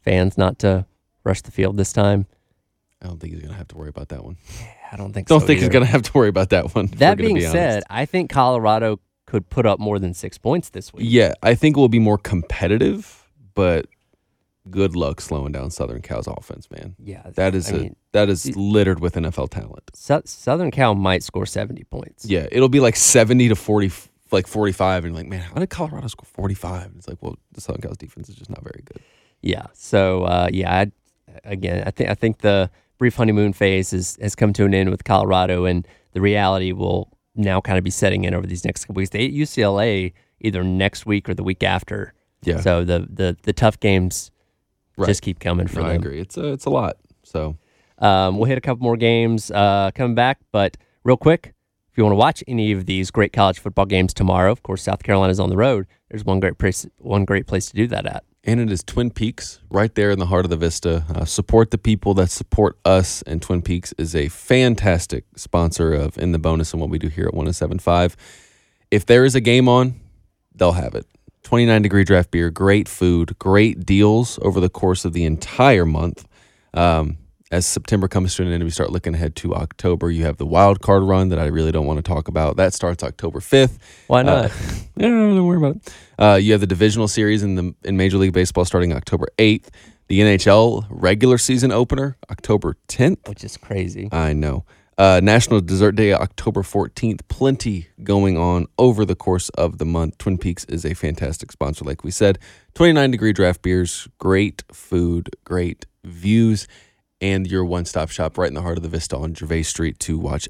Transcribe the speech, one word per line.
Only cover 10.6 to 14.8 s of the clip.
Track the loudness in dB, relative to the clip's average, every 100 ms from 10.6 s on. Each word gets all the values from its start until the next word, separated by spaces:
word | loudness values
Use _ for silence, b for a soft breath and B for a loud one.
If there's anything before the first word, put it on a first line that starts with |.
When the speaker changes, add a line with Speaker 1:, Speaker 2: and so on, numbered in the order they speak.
| -4
Speaker 1:
this | -12 -16
week. | -8 2
Speaker 2:
Yeah, | 4 4 2
I | 0 2
think | 4 6
we'll | 4
be | 6
more | 4 2
competitive, | -2 -4 -4 -4 0 0 0 -2 -8 _ _ _ _ -2
but | 0 0 -4 _ _ _ _ _ _ _ -10
good | -2